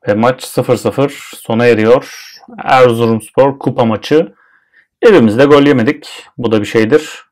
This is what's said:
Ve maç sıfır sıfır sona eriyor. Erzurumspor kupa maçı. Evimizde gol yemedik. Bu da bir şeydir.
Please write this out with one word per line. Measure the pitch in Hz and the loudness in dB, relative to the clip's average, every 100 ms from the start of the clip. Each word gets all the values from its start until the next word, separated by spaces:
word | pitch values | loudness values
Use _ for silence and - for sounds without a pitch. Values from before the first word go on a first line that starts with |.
| - | -4
Ve | |
maç | 104 117 127 | -2 -2 -2
sıfır | - - 127 117 | -8 -6 -2 -2
sıfır | 113 117 139 - - - | -2 -4 -6 -6 -20 -20
sona | - 113 120 | -8 -2 0
eriyor. | 107 110 131 - - - - _ 226 | 2 2 0 0 -20 -20 -20 _ -16
Erzurumspor | - 135 127 117 117 113 - - 135 139 | -2 2 2 2 0 -2 -4 -2 -2 0
kupa | - 127 117 | -6 -2 -2
maçı. | 107 - 151 185 _ _ _ _ _ _ _ | -2 -2 -2 -2 _ _ _ _ _ _ _
Evimizde | 247 190 113 107 139 | 4 4 2 2 2
gol | 147 | 4
yemedik. | 143 135 113 151 - - - - | 4 2 0 -4 -12 -20 -20 -10
Bu | 117 | -4
da | 110 | -4
bir | 104 | -2
şeydir. | 117 110 151 156 - _ | -2 0 0 -2 -20 _